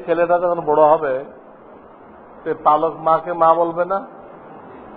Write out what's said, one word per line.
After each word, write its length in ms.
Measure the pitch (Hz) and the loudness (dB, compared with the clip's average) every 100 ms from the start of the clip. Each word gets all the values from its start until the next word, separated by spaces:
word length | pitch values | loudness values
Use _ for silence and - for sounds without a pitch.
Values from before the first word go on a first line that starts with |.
| - | -4
ছেলেটা 340 | 165 170 175 | -2 0 0
যখন 200 | 175 170 | 0 -2
বড় 220 | 151 151 | 0 4
হবে, 420 | 151 160 147 131 143 - - - - - - - - - - - | 4 4 0 -6 -8 -18 -20 -20 -20 -20 -20 -20 -20 -20 -20 -12
সে 100 | 160 | -8
পালক 400 | 156 156 151 160 147 | -2 2 2 0 -2
মাকে 340 | 160 160 170 | 0 0 -2
মা 200 | 170 165 | 0 2
বলবে 320 | 165 170 165 180 | 4 0 -2 -4
না? 220 | 196 - - - - - - - - - | -4 -8 -18 -20 -20 -20 -20 -20 -20 -20